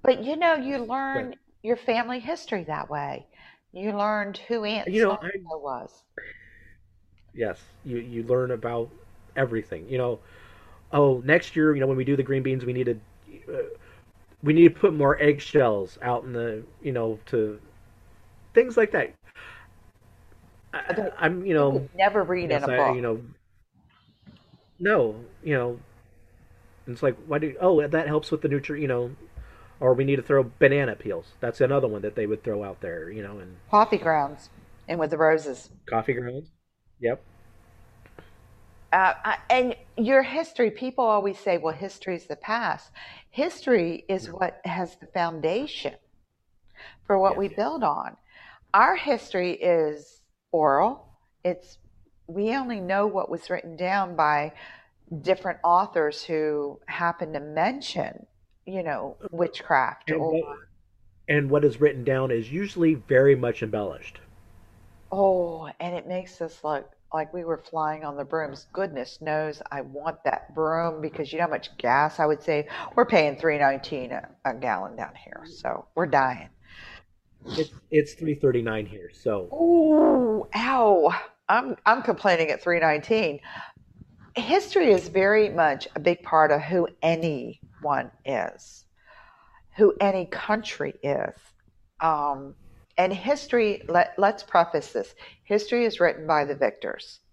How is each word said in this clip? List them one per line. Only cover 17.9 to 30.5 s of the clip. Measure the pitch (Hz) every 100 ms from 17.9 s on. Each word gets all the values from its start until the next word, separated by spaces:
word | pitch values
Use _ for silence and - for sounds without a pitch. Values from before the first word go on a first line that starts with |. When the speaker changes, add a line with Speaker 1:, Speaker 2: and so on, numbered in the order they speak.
| - - - - - -
Speaker 2:
things | - 254 233
like | 214
that. | 185 - - - - - - - - - _ _ _ - - - - -
I, | 151 -
Speaker 1:
Okay, | 180 190 -
Speaker 2:
I'm, | 160 180 196
you |
Speaker 1:
you |
Speaker 2:
know, | 156 139
Speaker 1:
would | 135 135
never | - 196 202
read | 170 180 175
Speaker 2:
yes, |
Speaker 1:
in | 147
a | 139
Speaker 2:
I, | 127
Speaker 1:
book. | 135 127
Speaker 2:
you |
know, | 120 113 120 - _ _ _ _ _ _ _ _ - - _ _ _ _
no, | 185 208 117 107 120 -
you | 160
know, | 139 123 123 - - _ _ - _ - - - - -
it's | 120
like, | 139 117 160
"Why | 147
do, | 151 127
oh, | 185 165 147
that | 160 151
helps | 151 151
with | 151
the | 147
nutri-," | 139 135 151
you | 143
know, | 123 120 143 - - - - - -
or, | 127
"We | 127 139
need | 139
to |
throw | - 139 120